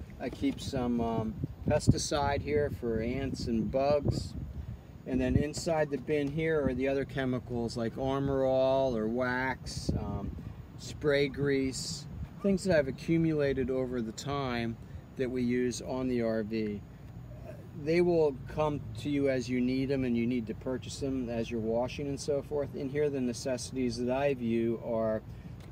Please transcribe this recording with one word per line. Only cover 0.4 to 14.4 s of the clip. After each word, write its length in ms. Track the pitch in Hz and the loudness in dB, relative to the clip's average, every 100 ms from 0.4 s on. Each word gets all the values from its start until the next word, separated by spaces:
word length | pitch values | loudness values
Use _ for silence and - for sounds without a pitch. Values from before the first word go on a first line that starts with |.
| 139 - | -2 -2
some, 400 | - 135 123 117 | -4 -2 0 2
um, 340 | 113 113 113 - - - - | 2 0 -2 -2 -6 -4 2
pesticide 720 | 147 - 151 - 151 143 143 | 4 6 6 4 2 2 2
here 300 | 143 147 143 - | 2 2 2 0
for 200 | 117 110 | -2 0
ants 460 | 117 131 135 123 123 | 0 -2 -2 -2 0
and 240 | 113 - | 0 2
bugs. 640 | 131 139 147 135 - - - - - - - - - - | 2 4 4 2 0 -2 -8 -8 -8 -8 -10 -14 -14 -2
And 140 | 127 | 0
then 160 | 127 127 | 4 4
inside 540 | 147 147 175 156 147 | 4 -2 0 0 0
the 80 | 139 | -2
bin 300 | 123 151 139 | 0 0 0
here 380 | 156 160 156 139 | 0 0 2 0
are 80 | |
the 140 | 127 135 | 0 0
other 160 | 139 | 0
chemicals 720 | 131 135 127 127 - 120 113 120 | -2 -2 0 -2 -4 -4 -4 -2
like 200 | 113 123 | -4 -2
Armor 480 | 135 139 139 135 | -2 0 0 2
All 520 | 131 131 131 135 135 113 | 4 4 4 4 2 2
or 100 | 110 | 0
wax, 840 | 120 127 127 131 123 - - - - | 0 0 0 -2 -4 -6 -4 -2 -2
um, 320 | - 202 202 - - - - - | -2 -4 -6 -8 -10 -12 -14 -14
spray 500 | - - 147 143 143 | -12 -2 2 4 2
grease, 760 | 131 143 135 135 123 - - - - - - | 0 0 2 0 -2 -6 -8 -8 -10 -10 -2
things 200 | 202 190 | 2 2
that 140 | 190 160 | 4 4
I've 100 | 135 | 4
accumulated 840 | 131 - 165 165 151 139 135 127 | -2 2 4 4 4 2 2 0
over 320 | 131 127 123 | 0 0 -2
the 100 | 110 | -4
time 640 | - 139 143 | -6 -4 -2